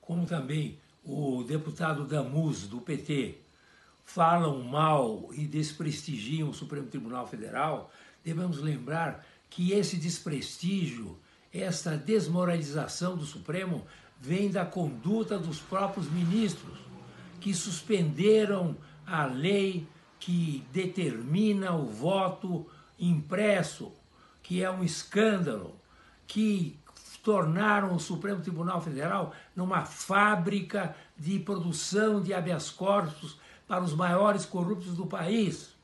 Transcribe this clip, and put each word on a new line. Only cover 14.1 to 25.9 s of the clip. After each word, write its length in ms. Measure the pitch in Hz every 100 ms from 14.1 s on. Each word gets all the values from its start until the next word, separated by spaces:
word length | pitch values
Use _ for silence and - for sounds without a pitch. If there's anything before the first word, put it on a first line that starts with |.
| -
vem 300 | 131 180 202
da 160 | 196 170
conduta 720 | 190 160 123 139 220 220 202
dos 220 | 160 147
próprios 500 | - 190 196 196 151
ministros, 680 | 170 170 208 214 - - - - - - - - -
que 140 | 202
suspenderam 1200 | 190 - 175 - 202 165 147 196 220 208 196 170 143 - - -
a 200 | 165 139
lei 600 | 127 165 202 196 180 147 - - -
que 480 | - 175 165 143 -
determina 1000 | 139 185 - 170 113 123 165 214 202 190
o 140 | 170 131
voto 800 | 107 147 196 185 185 190 170 - - - -
impresso, 960 | 175 160 - 180 208 190 170 - - - _ _ - -
que 200 | - 180
é 80 | 185
um 140 | 185
escândalo, 920 | 175 - - 196 220 202 156 107 85 - _